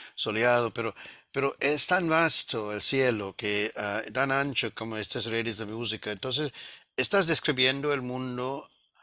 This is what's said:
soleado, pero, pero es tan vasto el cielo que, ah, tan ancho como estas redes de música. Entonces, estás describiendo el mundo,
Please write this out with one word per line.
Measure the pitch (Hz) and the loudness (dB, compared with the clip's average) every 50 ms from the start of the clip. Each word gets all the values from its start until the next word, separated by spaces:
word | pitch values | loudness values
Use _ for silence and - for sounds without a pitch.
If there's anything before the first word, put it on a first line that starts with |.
| - - - | -18 -14 -10
soleado, | - - 117 104 107 117 123 120 120 120 113 | -6 -4 -2 0 2 4 4 4 4 2 0
pero, | - - 117 110 - - - - - - _ - - | -2 -4 -6 -6 -8 -10 -14 -20 -20 -20 _ -8 -4
pero | 135 135 139 - - | -2 -2 -2 -2 0
es | - 139 151 147 - - | 0 0 2 4 4 4
tan | 180 185 180 165 | 4 2 2 2
vasto | 160 160 165 160 - - - - - 117 107 107 104 | 4 4 4 4 2 0 0 0 -2 -4 -4 -4 -2
el | 104 | 0
cielo | - - - 135 131 127 120 104 101 98 92 | 0 2 4 4 4 4 2 0 -2 -6 -6
que, | - - 104 104 104 104 110 - | -4 -2 0 0 0 0 -2 -2
ah, | - 107 104 101 107 - - 107 | -4 -4 -4 -4 -4 -6 -4 -2
tan | 131 135 135 | -2 0 2
ancho | 135 135 143 143 135 - - 113 - | 2 0 0 0 0 -2 -2 -2 -4
como | - 113 113 110 110 | -6 -8 -6 -4 -4
estas | 104 - - 127 110 | -4 -4 -4 -4 -2
redes | 117 113 113 113 117 113 104 | -2 -2 -2 -2 -2 -4 -4
de | 113 | -6
música. | 101 110 113 120 107 110 104 - 104 | -8 -6 -6 -4 -4 -4 -4 -6 -8
Entonces, | 104 98 - 131 123 143 151 139 - - - - - - - _ _ | -8 -6 -4 -4 -2 -2 -2 -4 -6 -10 -14 -16 -18 -20 -20 _ _
estás | - 127 - - 202 180 160 | -2 0 2 4 4 4 4
describiendo | 160 - - - 143 127 127 127 135 139 139 151 143 | 4 2 2 2 2 4 4 4 4 4 2 0 0
el | 139 | 0
mundo, | 127 123 127 127 127 127 123 123 123 131 139 143 - - _ _ _ _ _ _ | -2 -2 -4 -4 -4 -4 -4 -4 -4 -4 -4 -6 -8 -12 _ _ _ _ _ _